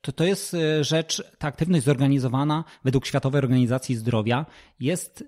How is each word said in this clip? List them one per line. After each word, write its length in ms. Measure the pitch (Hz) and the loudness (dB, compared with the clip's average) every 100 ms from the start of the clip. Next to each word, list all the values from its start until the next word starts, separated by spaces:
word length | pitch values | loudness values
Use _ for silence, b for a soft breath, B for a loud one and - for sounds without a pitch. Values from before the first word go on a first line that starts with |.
to, 120 | - | -10
to 120 | - | -2
jest, 300 | 165 196 - | -2 -2 -4
y, 300 | 175 156 156 | -2 0 0
rzecz, 380 | 139 160 160 - - _ | 0 -2 -2 -6 -8 _
ta 100 | 156 | -8
aktywność 360 | - 160 175 | -4 2 2
zorganizowana 800 | 127 135 139 139 127 127 147 151 160 B | 2 2 4 2 0 0 0 -2 -4 B
według 220 | 131 131 - | 0 0 0
Światowej 320 | 139 135 143 | -2 0 0
Organizacji 580 | 135 127 123 127 - 120 | 2 4 4 0 -2 -4
Zdrowia 500 | 110 113 107 123 156 B B B | 0 0 0 -2 -2 B B B
jest 440 | 123 175 - - | -4 -4 -6 -16